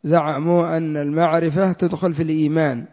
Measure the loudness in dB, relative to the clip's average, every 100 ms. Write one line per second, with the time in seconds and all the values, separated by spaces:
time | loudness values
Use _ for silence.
0 | 2 2 2 -2 2 2 2 -2 -2 -4
1 | -2 0 2 2 0 0 0 0 -2 0
2 | -2 -2 -2 0 0 2 0 -2 -10